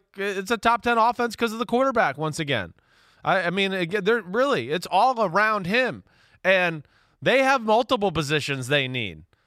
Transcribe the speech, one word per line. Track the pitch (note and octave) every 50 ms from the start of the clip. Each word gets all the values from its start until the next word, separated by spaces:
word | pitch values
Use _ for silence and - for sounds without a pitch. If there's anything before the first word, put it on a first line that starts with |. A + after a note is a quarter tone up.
| _ _ _
it's | G3 G3 G#3 F#3+ G3 F#3+ G3
a | A#3+
top | G#3 - A#3 A#3 A3 -
ten | A#3+ A#3+ A#3
offense | A3 A#3+ A#3 - A#3+ A#3 G3+
'cause | - A#3 A3+ A3
of | A3+
the | A#3+
quarterback, | - A#3 B3 C4+ C4+ A#3+ A3+ F#3 D3 C3 C#3+
once | D#3 D#3 D3 -
again. | D#3+ C#3+ C3+ A2 F2+ E2 - _ _ _ _ _ _ _ _ _ -
I, | D3+ F3 F#3+ F3
I | F3
mean, | F3 G3 G3 F#3+ F#3+
again, | F#3+ F3+ D#3+ G3 G#3+ F3+
they're | G#3 A#3 A#3
really, | F3+ F3 F#3 A#3 C4 C#4+ B3 D3+ A#2 B2
it's | D3+ F#3 - -
all | E3 F#3 A3+ C4 C4 A3+ G#3+
around | F3 D#3 G3 G#3+ A3 A3 G#3 F3+
him. | E3 G#3+ B3 B3+ A3+ C3+ F#2+ - _ _ _ _ _ _ _ -
And | F3+ F#3+ F#3 F3+ E3+ E3 D3+ - _ _ _ _ _ _ _
they | C3+ E3+ A3+ C4+ C4
have | C4 C#4 C4
multiple | A3 A3 G#3+ A#3 B3+ - C4+ A3 G3+ G3
positions | D3+ D#3+ D3+ C3+ D#3 D3 B2+ - C#3 C3 B2
they | A#2+ D3 C#3+ C3+
need. | B2+ C3 B2+ A2 F#2+ D#2+ D#2 D#2+ _ _ _ _